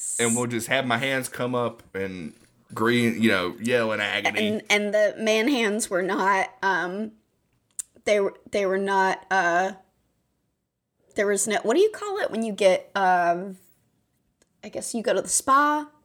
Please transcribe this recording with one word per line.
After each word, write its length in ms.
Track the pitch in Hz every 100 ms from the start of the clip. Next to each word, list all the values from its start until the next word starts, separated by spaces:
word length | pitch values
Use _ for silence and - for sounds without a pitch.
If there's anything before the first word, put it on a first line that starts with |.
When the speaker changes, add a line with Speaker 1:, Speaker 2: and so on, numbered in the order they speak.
| - -
Speaker 1:
and 160 | 117 120
we'll 120 | 120
just 200 | 120 -
have 180 | 135 127
my 120 | 113
hands 320 | 135 135 123
come 260 | - 123 123
up 280 | 117 117 - 95
and 380 | 95 90 76 - _ _ _
green, 480 | 113 113 120 117 104
you 80 | 110
know, 260 | 95 90 -
yell 320 | 113 123 110
in 80 | 107
agony." 460 | 101 101 101 - 208
Speaker 2:
And, 140 | 214 -
and 240 | 208 208
the 220 | 208 208 -
man 300 | 220 220 247
hands 420 | 262 214 214 -
were 140 | 185
not, 460 | 185 196 190 190 - -
um, 520 | 196 175 175 196 220 - _ _ _ _ _ - - _
they 160 | - 208
were, 140 | 196 - -
they 140 | 208 190
were 120 | 190
not, 480 | 196 196 190 180 -
uh, 400 | 190 175 175 190 196 _ _ _ _ _ _ _ _ _ _ _ _ _ -
there 120 | 202
was 200 | 196 226
no, 100 | 208
what 120 | 208 294
do 40 |
you 80 | 427
call 280 | - 415 392
it 100 | -
when 140 | 220
you 80 | 226
get, 380 | 196 196 185 -
um, 640 | 196 185 180 175 175 196 185 _ _ _ _ _ _ _ _ _ _
I 60 | 214
guess 240 | - -
you 80 | 233
go 120 | 220
to 80 | 190
the 60 | 180
spa? 580 | - - 269 294 302 294 _